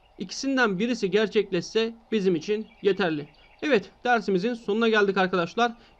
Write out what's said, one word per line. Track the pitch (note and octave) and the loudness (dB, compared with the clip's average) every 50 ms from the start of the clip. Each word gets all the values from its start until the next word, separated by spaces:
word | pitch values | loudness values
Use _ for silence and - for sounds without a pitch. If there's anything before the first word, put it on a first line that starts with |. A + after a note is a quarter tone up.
| _ _ _ - | _ _ _ -14
ikisinden | - - - - - C4+ C4+ C4 B3 A3 F#3+ F3 | -14 -12 -10 -8 -4 -2 0 2 2 2 0 0
birisi | A3 A#3 B3 A#3 G#3 F#3 | -2 -2 -2 -2 -2 0
gerçekleşse | E3+ G#3 A3 G3 - G#3+ F#3+ - F#3 E3+ F3 - - A3 A3+ A3+ A3+ - - - | 2 2 0 2 2 0 0 0 -2 -4 -4 -2 -2 -2 -2 -2 -4 -10 -8 -2
bizim | A3+ A3 F#3 F#3+ F#3 | -2 0 2 2 0
için | D3+ - - G#3+ G#3+ G#3+ - - _ | 0 0 -2 -4 -4 -4 -8 -8 _
yeterli. | - G3 F#3+ F#3+ G3+ E3+ D#3 D3 C#3+ - - _ - - _ - | 0 0 2 2 0 0 0 -2 -6 -10 -14 _ -20 -20 _ -6
Evet, | - D4+ C4+ G3+ F3+ - - _ - | -2 2 2 2 0 -2 -12 _ -2
dersimizin | B3 B3 A3+ - - F#3+ F3+ F3+ A#3+ B3 | 0 0 0 0 0 -2 0 0 -2 -4
sonuna | A3+ - - G3+ A3+ A#3 A3+ | -4 -4 -4 0 2 2 2
geldik | A3 G#3+ G3+ G3 F#3 G3 | 4 4 2 2 2 2
arkadaşlar. | F#3 F3+ F#3+ F#3 E3+ E3+ - A3+ A#3 A#3+ A3+ - - - _ - | 0 2 2 0 -2 -2 -2 -2 -2 -2 -2 -6 -20 -20 _ -6